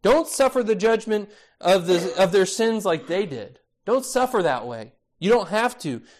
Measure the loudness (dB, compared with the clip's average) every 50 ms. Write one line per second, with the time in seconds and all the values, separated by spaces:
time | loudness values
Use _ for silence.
0 | 2 2 4 4 2 -2 0 0 0 2 2 0 0 0 0 0 2 0 0 0
1 | 0 -4 -4 -4 -4 -8 -18 _ _ _ _ _ 2 2 2 2 4 2 0 0
2 | 0 -2 0 0 2 4 4 2 2 2 0 -2 0 0 0 -2 -2 -2 -2 -2
3 | -4 -4 -4 -4 -4 -4 -8 -12 -12 -14 -18 _ _ _ _ _ _ -2 -2 -2
4 | -2 -2 -2 -2 -2 0 0 0 0 0 0 -2 -6 -10 -10 -12 -14 -16 _ _
5 | _ _ _ _ 2 2 2 2 2 -2 -2 -2 -2 -2 -4 -6 -8 -8 -8 -8
6 | -10 _ _